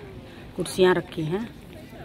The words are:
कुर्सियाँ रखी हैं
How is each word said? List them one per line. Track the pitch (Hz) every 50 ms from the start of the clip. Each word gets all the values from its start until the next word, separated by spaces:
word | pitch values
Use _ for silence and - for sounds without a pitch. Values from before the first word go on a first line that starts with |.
| - - - - - - - - - - -
कुर्सियाँ | - 175 - - - 185 185 180
रखी | 170 160 - - - 160
हैं | 151 175 202 233 226 - - - - - - - - - - -